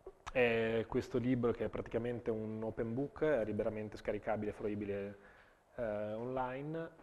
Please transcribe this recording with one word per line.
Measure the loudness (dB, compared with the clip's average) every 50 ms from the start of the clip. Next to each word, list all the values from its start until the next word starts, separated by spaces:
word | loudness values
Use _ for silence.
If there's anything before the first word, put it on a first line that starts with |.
| -20 -20 -20 -16 -10 -2
È | 4 4 6 6 6 4 4 4 2 2 0 2
questo | 0 0 0 2 0 2
libro, | 2 4 4 4 4 4
che | 2 2 0
è | -2
praticamente | -2 -4 -4 -2 0 0 0 0 -2 -2 0 0
un | 0 0 0 -4 -4 -4
open | -4 -4 -2 -2 -2 -2 0
book, | -2 -2 -2 -2 0 2
è | 4 4 4 2
liberamente | 2 2 0 0 0 0 -2 -4 -6 -8 -8
scaricabile | -4 -4 -4 -2 0 -2 -2 0 0 -2
e | -2
fruibile, | -2 -2 -2 -2 -2 -2 -2 -2 -2 -4 -6 -8 -12 -16 -20 -20 -20 -20 -20 -20 _ _ _ -8 -4
eh, | -2 -2 0 -2 -2 -2 -4
online, | -4 -4 -2 -2 -2 -2 -2 -2 -4 -6 -4 -4 -4 -6 -8 -10 -16